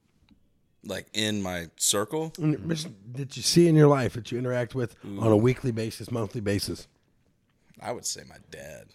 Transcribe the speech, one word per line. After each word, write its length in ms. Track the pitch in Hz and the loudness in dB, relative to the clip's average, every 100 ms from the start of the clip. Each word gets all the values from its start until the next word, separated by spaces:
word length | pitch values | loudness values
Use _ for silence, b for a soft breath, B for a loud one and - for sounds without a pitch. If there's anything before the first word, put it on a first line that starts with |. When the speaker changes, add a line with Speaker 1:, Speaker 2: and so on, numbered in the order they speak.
| _ _ _ _ _ _ _ _ | _ _ _ _ _ _ _ _
Speaker 1:
Like, 240 | - 95 - | -12 -10 -6
in 280 | 107 107 104 | -2 -2 -2
my 260 | 92 90 85 - | -4 -6 -8 -4
circle? 560 | - 147 107 156 160 - | 0 0 0 -2 -6 -2
Speaker 2:
Mm, 280 | 156 151 165 | 0 0 -2
which 200 | 160 165 113 110 | -6 -8 -14 -14
that 220 | 123 135 131 | -10 -10 -6
you 80 | |
see 240 | - 170 170 | 2 6 6
in 80 | 156 | 8
your 120 | 147 | 8
life 240 | 139 117 | 6 0
that 180 | 120 107 | -4 -8
you 60 | 120 | -6
interact 340 | 123 123 120 | -4 -4 -4
with 220 | 131 120 - 101 | -4 -6 -8 -12
Speaker 1:
Ooh. 140 | 98 | 0
Speaker 2:
on 120 | 110 | 4
a 60 | 107 | 6
weekly 340 | 117 - 127 | 6 2 -2
basis, 380 | 113 113 - 110 | -4 -6 -8 -8
monthly 280 | 120 104 123 | -6 -6 -6
basis? 480 | 101 101 - 104 - _ _ _ _ _ _ _ _ - | -2 -2 -4 -8 -14 _ _ _ _ _ _ _ _ -14
Speaker 1:
I 100 | 107 | -12
would 140 | 117 - | -10 -8
say 160 | - - | -10 -14
my 100 | 78 - | -20 -20
dad. 340 | 78 71 65 - | -18 -16 -18 -20